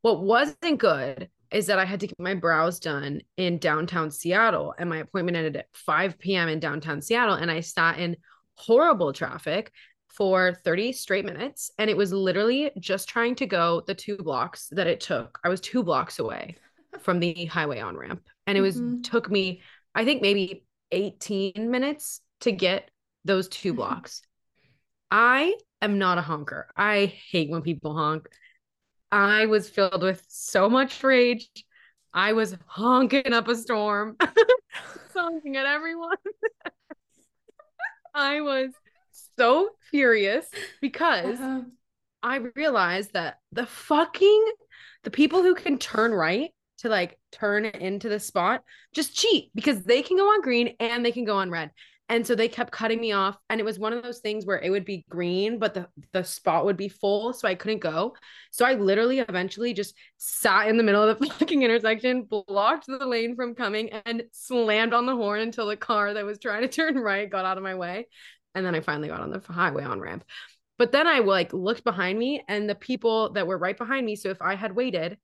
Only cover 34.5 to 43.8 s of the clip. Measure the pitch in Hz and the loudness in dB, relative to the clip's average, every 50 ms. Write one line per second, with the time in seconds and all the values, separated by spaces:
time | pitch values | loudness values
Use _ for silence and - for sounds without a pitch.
34.5 | 508 508 _ _ - - - - - - - - - 381 349 339 330 311 294 285 | 6 4 _ _ -16 -16 -14 -16 -18 -20 -20 -8 -6 -4 -4 -4 -4 -6 -8 -6
35.5 | 269 269 269 277 294 302 311 330 330 330 330 339 381 - _ 392 427 _ - 440 | -4 -2 0 0 0 -2 -2 -6 -8 -8 -4 -4 -4 -4 _ -12 -10 _ -6 -6
36.5 | _ _ _ - _ _ _ _ 294 _ _ _ _ _ _ _ _ _ _ _ | _ _ _ -16 _ _ _ _ -20 _ _ _ _ _ _ _ _ _ _ _
37.5 | _ - - _ _ - 740 906 906 _ _ - - 294 277 277 285 302 302 285 | _ -20 -20 _ _ -10 -10 -10 -10 _ _ -8 -2 -2 0 0 0 -2 -2 -2
38.5 | 269 262 262 262 262 _ _ _ _ _ _ _ _ - - - _ - 240 233 | 0 -2 -2 -4 -6 _ _ _ _ _ _ _ _ -20 -20 -16 _ 4 6 6
39.5 | 262 320 392 440 - _ _ - - 285 269 240 226 214 196 196 214 294 330 - | 6 6 4 0 -4 _ _ -2 0 4 6 6 6 4 4 2 0 -2 -4 -6
40.5 | - - - - - _ - 269 - - 320 339 269 185 170 190 233 254 269 262 | -12 -14 -14 -14 -10 _ -6 -6 -2 0 2 2 2 2 0 -2 -4 -4 -6 -6
41.5 | 262 262 247 247 - _ _ _ _ _ _ _ _ _ - 247 262 277 226 247 | -6 -6 -8 -12 -20 _ _ _ _ _ _ _ _ _ -4 -2 -2 -2 -4 -6
42.5 | _ 277 311 311 254 214 185 170 180 190 202 - - 180 170 147 - _ _ _ | _ -2 0 2 2 2 2 2 0 -2 -4 -4 -4 -4 -4 -4 -8 _ _ _
43.5 | - 233 240 - - - | -6 -6 -6 -6 -10 -18